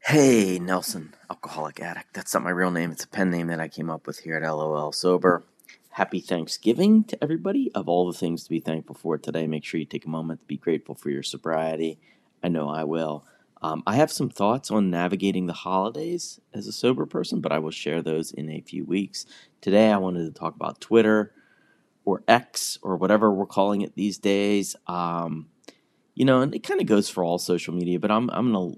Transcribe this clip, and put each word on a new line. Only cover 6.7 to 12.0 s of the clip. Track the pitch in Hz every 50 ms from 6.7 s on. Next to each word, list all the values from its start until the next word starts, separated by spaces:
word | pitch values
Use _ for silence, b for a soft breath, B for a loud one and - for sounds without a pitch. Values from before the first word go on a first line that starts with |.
| 117 - 185 208 220 220 214
to | - - -
everybody. | - 226 160 165 269 285 302 285 269 240 -
Of | - - -
all | 85 90 90
the | 87 85
things | - - 85 85 82 -
to | -
be | 82 80
thankful | - - 80 80 76 - 71
for | - - 87 80 76
today, | - - 76 80 80 78
make | 78 76 -
sure | - - 82
you | 78
take | - - 76 -
a | 80
moment | 78 80 80 82 82 78
to | _
be | _ -
grateful | - - 87 82 76 - - -
for | - - 76
your | 69 69 73
sobriety. | - - - _ 85 82 80 80 80 80 78 80 80 78 b